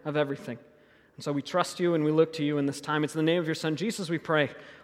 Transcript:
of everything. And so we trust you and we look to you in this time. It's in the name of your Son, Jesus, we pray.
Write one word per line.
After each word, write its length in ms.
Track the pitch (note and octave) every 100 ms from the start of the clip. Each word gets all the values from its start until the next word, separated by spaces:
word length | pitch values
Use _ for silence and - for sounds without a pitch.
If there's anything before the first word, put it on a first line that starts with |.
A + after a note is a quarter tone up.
| D#3
of 100 | D3
everything. 440 | C#3+ C#3 - A2+ - _ _ _ _ -
And 80 | -
so 80 |
we 80 | C#3+
trust 360 | C3+ F3+ E3+ -
you 140 | F3
and 100 | E3+
we 60 | D3+
look 240 | D#3 D#3+
to 100 | -
you 140 | D3 D3
in 80 | C#3
this 160 | C#3
time. 220 | - D3+
It's 100 | D3+
in 100 | D#3
the 80 | D#3
name 80 | F3
of 60 | D#3+
your 80 |
Son, 220 | D#3 D#3+ D3
Jesus, 340 | G3+ G#3 E3+
we 80 | E3
pray. 320 | - D#3 C#3+ - - -